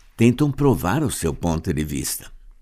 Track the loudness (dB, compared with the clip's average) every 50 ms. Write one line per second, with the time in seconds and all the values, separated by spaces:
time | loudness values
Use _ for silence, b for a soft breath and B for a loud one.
0 | b b _ 4 4 4 4 4 2 0 2 2 2 2 2 2 0 0 0 0
1 | 0 -2 -2 -4 -4 -4 -4 -2 -2 -2 -2 -2 -2 -2 -2 -2 -4 -4 -4 -6
2 | -4 -6 -8 -8 -10 -16 -20 -20 -20 -20 -20 -20